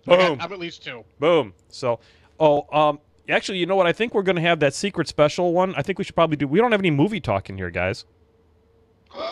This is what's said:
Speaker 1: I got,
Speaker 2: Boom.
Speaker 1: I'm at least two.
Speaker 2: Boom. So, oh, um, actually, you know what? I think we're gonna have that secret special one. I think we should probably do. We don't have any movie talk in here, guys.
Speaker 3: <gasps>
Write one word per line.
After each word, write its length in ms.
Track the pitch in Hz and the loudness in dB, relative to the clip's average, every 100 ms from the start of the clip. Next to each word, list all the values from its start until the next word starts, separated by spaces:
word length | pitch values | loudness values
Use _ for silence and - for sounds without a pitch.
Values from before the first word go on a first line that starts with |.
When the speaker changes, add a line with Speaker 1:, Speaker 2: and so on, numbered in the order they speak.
| - | 2
Speaker 1:
I 100 | 180 | 4
got, 120 | 180 | 4
Speaker 2:
Boom. 100 | 139 | 0
Speaker 1:
I'm 100 | 170 | -6
at 60 | 190 | -8
least 260 | 170 - | -10 -12
two. 180 | - 123 110 _ | -14 -16 -18 _
Speaker 2:
Boom. 360 | 147 170 117 90 _ | 2 2 0 -8 _
So, 280 | - 127 117 _ _ _ - | -8 -6 -6 _ _ _ 0
oh, 280 | 156 147 143 151 | 2 2 0 0
um, 220 | 151 147 _ _ - | 0 -2 _ _ -4
actually, 300 | 175 226 190 | -2 -2 -4
you 80 | |
know 100 | 170 | -2
what? 120 | 190 175 | 2 2
I 60 | |
think 200 | 165 226 | 0 -2
we're 100 | 220 | -2
gonna 200 | 185 180 | 0 0
have 180 | 170 170 | 0 2
that 140 | 143 | 0
secret 340 | - 202 180 151 | 0 -4 -4 -4
special 460 | - 147 - 180 | 2 2 2 0
one. 200 | 170 185 139 | 2 0 -2
I 60 | |
think 140 | 139 190 | -6 -6
we 60 | |
should 100 | 190 | -4
probably 220 | - 165 147 | 0 0 0
do. 100 | 143 | 0
We 120 | 160 | 2
don't 140 | 247 | 2
have 80 | 214 | 2
any 80 | 190 | 2
movie 280 | 143 208 214 | 2 2 0
talk 280 | - 98 - | -2 -2 -2
in 60 | 98 | -8
here, 140 | 90 | -6
guys. 340 | 87 90 107 - _ _ _ _ _ _ _ _ _ _ | -2 -2 -4 -10 _ _ _ _ _ _ _ _ _ _
Speaker 3:
<gasps> 40 | - 659 | -12 -12